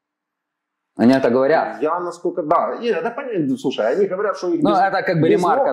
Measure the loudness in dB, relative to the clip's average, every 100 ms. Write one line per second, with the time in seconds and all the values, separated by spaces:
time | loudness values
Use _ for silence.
0 | _ _ _ _ _ _ _ _ _ 2
1 | 4 4 4 2 2 2 0 -4 -4 -4
2 | -6 -6 -6 -4 0 0 0 -4 -4 -4
3 | -4 -8 -6 -4 -4 -2 -4 -2 0 0
4 | -2 -2 -4 -4 -4 0 2 2 2 0
5 | -2 2 2 4 2 2 0